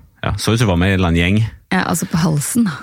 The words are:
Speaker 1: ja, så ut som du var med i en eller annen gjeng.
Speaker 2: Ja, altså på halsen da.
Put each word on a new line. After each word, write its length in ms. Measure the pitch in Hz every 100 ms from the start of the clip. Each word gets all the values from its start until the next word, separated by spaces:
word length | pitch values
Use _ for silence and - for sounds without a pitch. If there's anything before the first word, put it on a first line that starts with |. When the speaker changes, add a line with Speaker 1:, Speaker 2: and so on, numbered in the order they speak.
| - -
Speaker 1:
ja, 80 | - 104
så 160 | -
ut 60 | 113
som 80 | 110
du 40 |
var 60 | 85
med 80 | 95
i 60 |
en 60 | 92
eller 100 | 90
annen 100 | 85
gjeng. 200 | 87 107 110 - -
Speaker 2:
Ja, 140 | 185
altså 240 | - 180 190
på 80 | 170
halsen 460 | 165 151 - 240
da. 80 | 214 143